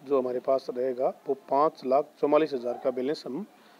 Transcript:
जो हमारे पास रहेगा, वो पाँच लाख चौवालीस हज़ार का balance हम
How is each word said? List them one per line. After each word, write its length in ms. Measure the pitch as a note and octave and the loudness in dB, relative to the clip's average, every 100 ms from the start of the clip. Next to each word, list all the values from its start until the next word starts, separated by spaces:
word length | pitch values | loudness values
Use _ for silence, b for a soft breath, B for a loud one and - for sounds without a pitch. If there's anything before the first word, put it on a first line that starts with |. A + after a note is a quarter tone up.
जो 140 | - C#3 | -2 0
हमारे 220 | B2+ B2 | 0 -2
पास 260 | C3 C3+ - | 0 -2 -2
रहेगा, 380 | B2 C3 B2 C#3+ G3 - | -4 -4 0 -2 -2 -6
वो 80 | |
पाँच 460 | C3+ - C#3 D#3 D#3 C3 | -6 -2 2 2 0 0
लाख 240 | C3+ D3+ - | 0 0 -2
चौवालीस 320 | D3 D3+ D#3 | 2 4 4
हज़ार 280 | C3+ A#2+ A#2+ | -2 -4 -2
का 60 | C3+ | -2
balance 320 | B2 B2+ D#3 - | -2 -4 -6 -8
हम 200 | C3+ G#3 b b | -10 -10 b b